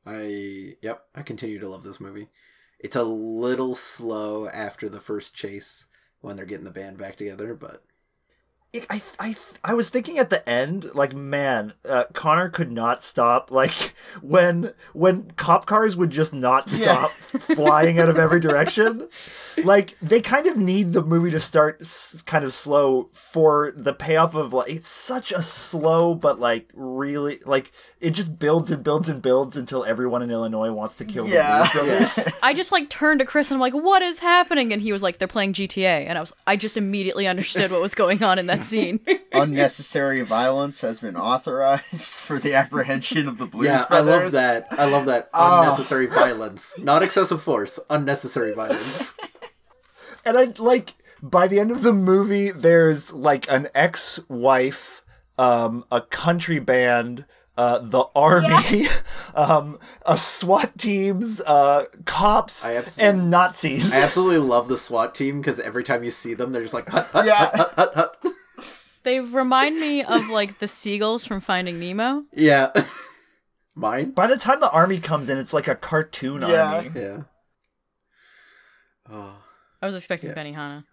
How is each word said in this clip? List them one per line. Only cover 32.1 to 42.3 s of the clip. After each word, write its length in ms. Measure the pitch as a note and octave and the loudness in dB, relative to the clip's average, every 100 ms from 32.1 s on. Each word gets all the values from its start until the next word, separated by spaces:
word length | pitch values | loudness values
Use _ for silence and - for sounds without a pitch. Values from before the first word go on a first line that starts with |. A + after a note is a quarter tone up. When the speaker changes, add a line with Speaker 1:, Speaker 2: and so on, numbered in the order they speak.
| - | 0
Speaker 2:
Brothers. 180 | E3 - | -4 0
Speaker 3:
<laughs> 40 | |
Speaker 4:
I 100 | B3+ | 0
just, 200 | D4 F4+ | 0 0
like, 180 | F#4 D4 | -2 -2
turned 300 | - D4+ D4 | -2 2 2
to 40 | |
Chris 260 | C4 D4 D4 | 2 0 0
and 40 | C4+ | 0
I'm 40 | |
like, 120 | B3+ | 0
"What 300 | C#4 F4 G4 | 0 2 2
is 160 | F4+ D#4+ | 2 -2
happening?" 540 | F4 F4 F4 D4 A#3+ | 2 2 4 0 0
And 100 | G#3 | -2
he 100 | G#3+ | -2
was 100 | G3 | -2
like, 160 | F#3+ F3 | -2 -2
"They're 100 | F#3+ | -4
playing 240 | A3+ G3 | -2 -2
G 120 | F#3+ F#3+ | -2 -6
T 160 | G3 | 0
A." 200 | F#3 D#3+ C#3+ | 2 2 -2
And 120 | E3+ | -8
I 20 | |
was, 120 | E3 _ - | -8 _ -2
I 100 | G3+ | -2
just 200 | G#3+ A3+ | -2 -4
immediately 500 | G3 G3+ F#3 F#3+ G3 | -4 -2 -4 -2 -2
understood 420 | F#3 F#3+ F#3 G3 | -2 -4 -2 0
what 100 | F3+ | 0
was 140 | F#3+ | -2
going 280 | - F#3 G3 | 0 0 2
on 140 | G#3 F#3 | 2 2
in 60 | F3+ | 0
that 180 | G3 | -4
scene. 360 | - A3 F3 G#3+ - F4+ | -2 -2 -2 -4 -2 -2
Speaker 3:
<laughs> 140 | - | 0
Unnecessary 880 | - D3+ C#3 C#3 - C#3 D3 C#3 C3+ | 0 2 2 0 0 -6 -4 -2 -2
violence 580 | A2+ A2+ B2+ C3+ C#3+ C#3+ | -2 0 2 0 -4 -6
has 200 | A#2+ A2+ | -8 -6
been 160 | A2+ F2 | -10 -6
authorized 1040 | G#2 B2+ - C3 C3+ C#3 - E3 - - | -2 -2 -2 0 2 2 -2 -6 -6 -6
for 180 | - | -6